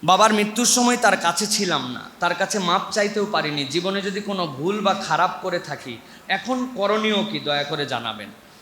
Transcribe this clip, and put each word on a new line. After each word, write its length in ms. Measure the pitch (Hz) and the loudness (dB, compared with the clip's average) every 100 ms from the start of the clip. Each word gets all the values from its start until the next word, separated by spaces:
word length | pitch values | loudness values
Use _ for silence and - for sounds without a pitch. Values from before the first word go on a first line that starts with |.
বাবার 300 | 160 185 220 | 4 6 6
মৃত্যুর 320 | 214 208 220 240 | 6 2 0 2
সময় 320 | 247 240 240 | 4 4 4
তার 200 | 220 185 | 4 4
কাছে 300 | 170 - 208 | 2 0 -2
ছিলাম 440 | 208 190 151 127 | 0 0 0 -2
না, 100 | 120 107 - | -8 -10 -2
তার 160 | 175 175 | -2 0
কাছে 240 | 190 208 | -2 0
মাপ 220 | 180 185 - | 2 0 0
চাইতেও 340 | 214 208 214 196 | 0 0 0 0
পারিনি। 400 | 160 151 147 135 | 0 0 -2 -2
জীবনে 360 | 160 185 196 | -2 -2 -2
যদি 200 | 196 196 | -4 -6
কোনো 260 | 202 196 170 | -4 -4 -4
ভুল 320 | 131 165 208 | -2 -2 0
বা 140 | 196 | 0
খারাপ 460 | 185 - 156 185 - | 0 0 2 0 0
করে 180 | 190 175 | -4 -4
থাকি, 380 | 160 139 135 113 - - - | -6 -10 -10 -14 -16 -14 -6
এখন 400 | 185 233 254 247 - | -4 -2 -4 -4 -2
করণীয় 480 | 202 214 214 202 - | 0 2 2 0 0
কি, 80 | 151 | -4
দয়া 240 | 139 143 | -2 -2
করে 220 | 143 156 135 | -2 -4 -4
জানাবেন। 440 | 123 117 107 101 - - - | -4 -4 -8 -12 -16 -20 -20